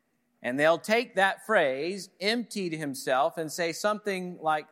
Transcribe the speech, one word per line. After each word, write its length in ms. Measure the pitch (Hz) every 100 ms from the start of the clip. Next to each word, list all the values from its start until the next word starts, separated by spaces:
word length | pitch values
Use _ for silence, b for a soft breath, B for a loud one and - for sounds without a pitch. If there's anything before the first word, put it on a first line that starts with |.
| _ _ _ _
And 180 | 120 135
they'll 180 | 151 165
take 380 | - 226 247 190
that 280 | 190 - -
phrase, 640 | 214 143 131 165 196 170 _
"emptied 540 | 196 240 220 208 180
himself," 640 | 156 147 131 147 131 160 170
and 160 | 156
say 220 | 165 170
something 640 | 156 208 214 208 185 180 175
like 280 | 156 156 -